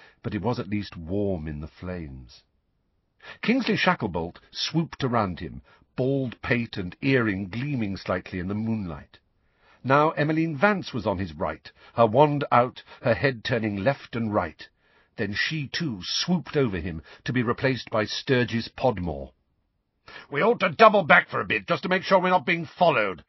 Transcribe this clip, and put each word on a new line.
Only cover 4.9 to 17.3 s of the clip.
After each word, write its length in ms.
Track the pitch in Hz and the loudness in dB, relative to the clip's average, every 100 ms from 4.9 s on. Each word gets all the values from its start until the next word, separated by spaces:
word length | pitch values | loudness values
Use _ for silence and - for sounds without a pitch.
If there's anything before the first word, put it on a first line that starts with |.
| - | -2
around 380 | 131 120 98 85 | 0 0 0 -4
him, 220 | 80 62 - _ _ - | -10 -12 -18 _ _ -4
bald 440 | 127 139 127 - | 0 0 -4 -6
pate 340 | - 120 113 107 | -2 -2 -2 -6
and 200 | 90 - | -8 -4
earring 460 | 135 131 110 95 98 | 2 4 2 0 -4
gleaming 480 | 113 143 131 101 95 | -6 -4 -2 -2 -4
slightly 420 | - 92 - 92 | -4 -4 -4 -6
in 120 | 90 | -4
the 40 | |
moonlight. 640 | 104 110 110 90 71 69 - _ _ _ _ _ _ | -2 -2 -4 -4 -10 -14 -20 _ _ _ _ _ _
Now 300 | 123 143 156 | 4 6 4
Emmeline 460 | 156 151 160 165 139 | 2 0 2 0 2
Vance 360 | 202 196 - | 2 2 -4
was 140 | 120 104 | -4 -2
on 120 | 92 | -2
his 140 | 95 | -4
right, 380 | 76 85 - - _ - | -4 -6 -6 -14 _ -6
her 120 | - 117 | 2 4
wand 380 | 123 151 147 - | 6 6 4 2
out, 320 | 123 127 - - - | 4 4 -2 -20 -4
her 120 | 120 | 0
head 320 | 104 139 117 - | 2 2 0 -2
turning 320 | 120 107 98 | -2 0 0
left 380 | 98 139 - 117 | 0 -2 -6 -4
and 180 | 113 | 0
right. 340 | 101 85 - - _ _ _ _ - | 0 -2 -8 -20 _ _ _ _ -8
Then 180 | 101 | -4
she 340 | 101 - 156 131 | -2 -2 -2 -6
too 340 | - 165 98 | -4 -4 -4
swooped 540 | 90 - - 180 - 147 | -4 -4 0 -2 0 0
over 220 | 127 92 | 0 0
him, 220 | 90 80 - - | -4 -6 -10 -12
to 80 | - | -2